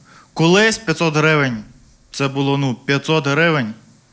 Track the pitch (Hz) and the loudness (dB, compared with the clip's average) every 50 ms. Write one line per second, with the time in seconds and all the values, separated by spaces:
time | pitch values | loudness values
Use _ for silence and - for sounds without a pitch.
0 | _ _ - - - _ - - 160 165 175 202 214 226 214 - - - 160 - | _ _ -20 -20 -20 _ -4 0 2 4 4 4 4 2 2 -2 -4 -4 -4 -2
1 | 175 165 151 156 151 156 156 151 143 131 120 110 104 - - - - _ _ _ | 0 0 0 2 2 2 2 2 0 0 -2 -6 -10 -14 -20 -20 -20 _ _ _
2 | _ _ - - 139 135 131 139 139 139 139 139 139 135 120 - - - 143 139 | _ _ -8 -6 -6 -4 -2 -2 -2 0 0 0 -2 -2 -4 -4 -4 -2 -2 -2
3 | 139 - 160 156 147 143 139 147 165 170 160 147 123 107 113 - - - - _ | 0 -2 -2 0 0 0 0 2 2 2 0 0 -2 -4 -8 -14 -18 -20 -20 _
4 | _ _ | _ _